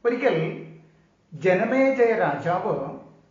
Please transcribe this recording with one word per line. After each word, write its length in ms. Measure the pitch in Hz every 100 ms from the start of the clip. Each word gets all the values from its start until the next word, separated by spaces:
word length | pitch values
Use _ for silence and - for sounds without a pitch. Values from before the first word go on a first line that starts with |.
ഒരിക്കൽ 600 | 233 254 269 160 160 - - - - _ _ _ _
ജനമേജയ 800 | 139 185 185 226 262 269 247 233
രാജാവ് 840 | 214 165 143 165 180 196 180 139 - - - _